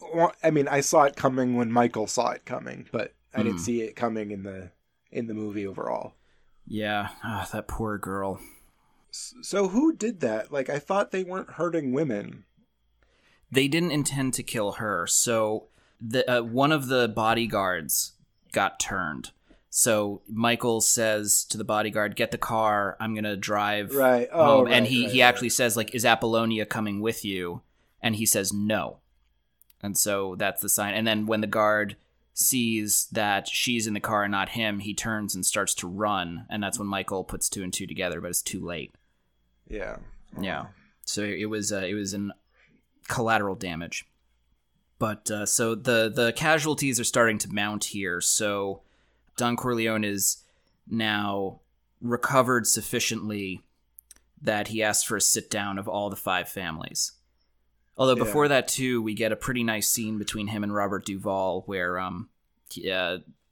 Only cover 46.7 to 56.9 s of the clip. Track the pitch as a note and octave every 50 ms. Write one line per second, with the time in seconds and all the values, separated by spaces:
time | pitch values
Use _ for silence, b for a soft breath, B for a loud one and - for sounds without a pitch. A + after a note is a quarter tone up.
46.7 | C#3+ - C#3+ C#3 B2 A#2 A#2 - - B2+ A#2 A2+ G#2+ G#2 - G2 - G#2 G#2 G#2
47.7 | G#2+ G2+ - - - G2+ G2 F2+ F2 F2 - - - - A2 G#2 G2+ G2+ G2 G2
48.7 | G2 - - _ _ _ _ _ _ _ _ _ _ - B2 A#2+ A#2+ A2+ - B2
49.7 | A#2+ A2+ A2+ A2+ A2 G#2+ G#2+ G#2 G2+ G2 F#2+ - - - b b b b b b
50.7 | b b b - - A2+ A2 G#2+ G#2+ G#2 G#2 G2+ G2+ G2 G2 F#2+ - - _ _
51.7 | _ _ _ _ _ _ - A#2+ A#2+ A#2 - - C#3+ C3 B2 A#2+ B2+ A#2+ G#2+ -
52.7 | - A#2 - - - A#2+ - - A#2 A2 G2+ G#2+ G#2 G2+ G2 F#2+ F#2 D#2+ - _
53.7 | _ _ _ _ _ _ - - - _ _ _ _ - D3 A2 G#2+ G#2 G2+ G2+
54.7 | A2 A2 G#2+ G#2+ G2+ - - - A2+ G2+ - - - A2 - - - G#2 G2+ G2+
55.7 | G2 G2 G2+ G#2+ - G2+ G2+ G2+ G2 - - G2 F#2 F2+ F2 - - G2 F#2 E2
56.7 | D#2+ D#2+ - -